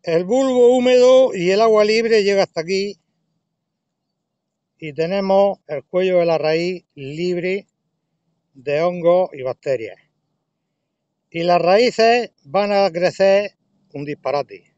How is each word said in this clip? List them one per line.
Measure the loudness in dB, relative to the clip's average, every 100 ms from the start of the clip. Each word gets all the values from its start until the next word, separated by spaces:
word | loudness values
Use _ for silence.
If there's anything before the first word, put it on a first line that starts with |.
El | -2 -4
bulbo | 0 -2 0 4 4
húmedo | 4 4 4 6 4 4
y | 0 0
el | 2
agua | 2 2
libre | 2 0 2 0
llega | 2 0
hasta | -2 -6
aquí | -6 -6 -6 -12 _ _ _ _ _ _ _ _ _ _ _ _ _ _ _ _ _ _
y | -16
tenemos | -8 -4 -4 0 2 0 -2 -12
el | -12
cuello | _ -2 0 0
de |
la | 0 0
raíz | 0 -2 -4 -8 _
libre | -16 -14 -6 -6 -4 -6 -8 _ _ _ _ _ _ _ _ _
de | -14 -4 -2
hongos | -2 -2 0 2 0
y | -6
bacterias. | -10 -8 -6 -6 -8 -16 _ _ _ _ _ _ _ _ _ _ _ _ _
Y | -4
las | 0 2
raíces | 4 2 2 2 2 2 -2 _
van | -6 -4 -2
a | 0 0
crecer | -2 -4 0 2 2 -2 _ _ _ _
un | -12
disparate | -10 -8 -6 -6 -8 -16 _